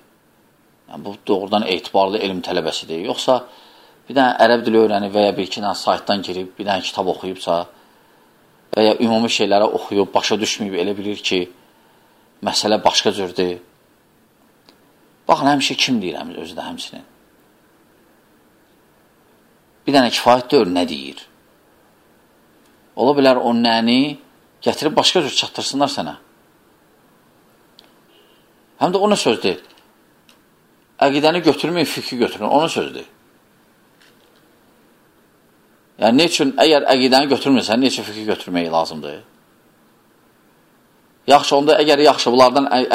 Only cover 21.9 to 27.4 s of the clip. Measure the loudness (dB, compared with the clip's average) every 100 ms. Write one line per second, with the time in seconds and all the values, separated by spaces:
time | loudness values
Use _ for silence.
21.9 | _ _ _ _ _ _ _ _ _ _
22.9 | 0 2 4 4 4 2 0 2 2 2
23.9 | 2 0 -4 _ _ _ _ -4 -2 0
24.9 | 0 2 0 0 -4 -6 -8 -6 -2 -2
25.9 | -2 -8 -10 _ _ _ _ _ _ _
26.9 | _ _ _ _ _